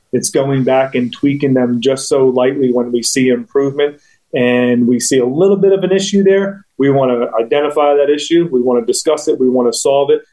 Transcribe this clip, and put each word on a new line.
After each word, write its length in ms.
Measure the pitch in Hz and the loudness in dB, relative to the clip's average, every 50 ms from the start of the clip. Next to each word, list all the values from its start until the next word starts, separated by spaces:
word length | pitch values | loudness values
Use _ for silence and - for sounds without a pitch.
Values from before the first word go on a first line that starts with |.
| _ _ | _ _
it's 180 | - 120 - - | -6 -4 -4 -2
going 340 | - 147 135 139 139 135 127 | -2 -2 -2 0 0 0 0
back 300 | 131 131 131 131 135 - | 0 2 0 0 0 -2
and 180 | 131 123 117 | -4 -4 -4
tweaking 420 | - - - 143 139 143 143 135 131 | -4 -2 -2 -2 -2 0 0 0 0
them 260 | 127 123 120 120 120 | 0 0 0 -2 -2
just 280 | 113 135 131 131 - - | 0 -2 -2 -2 -4 -2
so 180 | 151 139 131 | 0 2 2
lightly 460 | 131 123 127 123 131 143 147 131 123 | 2 2 2 0 0 0 0 0 0
when 180 | 120 123 120 120 | 0 -2 -2 -2
we 100 | 120 120 | -4 -4
see 260 | 113 - - 139 127 127 | -2 -2 -2 0 0 0
improvement 720 | 123 120 117 - - 139 139 139 139 143 147 143 147 - _ _ _ _ _ _ - | 0 -2 -4 -4 -2 -2 -2 -2 -2 -2 -2 -2 -4 -8 _ _ _ _ _ _ -4
and 520 | 131 123 123 123 123 123 123 120 120 120 | -2 0 0 2 2 2 2 2 2 2
we 120 | 117 127 117 | 2 0 0
see 200 | - - 135 135 | 0 0 0 0
a 80 | 120 | 0
little 300 | 127 135 156 190 196 202 | 0 0 2 2 2 2
bit 160 | 196 196 196 | 2 2 2
of 120 | 196 190 180 | 2 2 0
an 80 | 180 | 0
issue 300 | 190 190 196 - 202 196 | 0 0 -2 0 0 2
there. 440 | 196 190 190 196 196 196 196 - - _ _ | 2 4 2 2 0 -2 -6 -12 -18 _ _
We 140 | - 135 143 | -2 0 2
want 200 | 139 139 131 127 | 2 2 2 0
to 220 | 123 117 117 - - 113 | 0 0 -2 -2 -2 -4
identify 520 | 117 117 147 147 147 139 - 151 147 143 143 | -2 0 0 0 0 0 0 0 2 2 2
that 160 | 143 143 143 | 2 2 2
issue. 380 | 147 147 - - 165 170 170 165 | 0 0 0 0 0 0 2 2
We 100 | 131 123 | 0 0
want 200 | 123 127 123 120 | 0 0 0 0
to 120 | 117 120 | 0 -2
discuss 360 | 117 - - 160 151 151 - 156 | -4 -2 0 -2 -2 -2 -2 -2
it. 100 | 143 - | -2 0
We 100 | 131 127 | 0 0
want 240 | 123 127 120 117 | 2 2 0 0
to 60 | 113 - | -2 -2
solve 320 | - 143 139 143 143 143 | 0 0 2 2 2 2
it. 120 | 151 151 - _ | 0 -2 -2 _